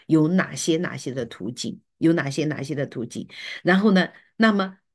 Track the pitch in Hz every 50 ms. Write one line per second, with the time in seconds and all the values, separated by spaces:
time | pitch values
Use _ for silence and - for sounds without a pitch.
0 | _ - 156 156 156 156 180 185 143 - 147 139 - 170 165 160 175 - 131 135
1 | - 139 123 135 117 117 - - 90 110 131 - - 110 - - _ _ _ -
2 | - 160 170 170 135 139 135 165 147 151 143 - 139 147 151 135 135 - - 135
3 | 113 120 - 113 - - - - - - - - - 170 185 190 208 220 190 185
4 | 165 - - - _ _ _ - 226 220 208 196 190 190 190 _ _ _ _